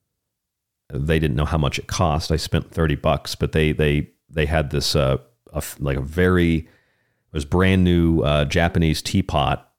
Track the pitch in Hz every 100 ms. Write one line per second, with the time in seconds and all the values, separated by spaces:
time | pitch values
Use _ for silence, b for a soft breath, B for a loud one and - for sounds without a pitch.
0 | _ _ _ _ _ _ _ _ - 69
1 | 73 80 78 64 73 80 71 - - -
2 | 87 73 - 78 - 82 - - 80 69
3 | 80 71 - - 76 80 78 76 76 73
4 | - _ _ 80 78 80 71 71 - 76
5 | 67 65 - _ - 76 - - 71 67
6 | 69 82 90 90 85 80 - _ _ _
7 | _ _ _ 80 71 90 92 95 90 87
8 | 82 80 67 73 71 85 85 85 82 78
9 | - 98 - 76 69 71 -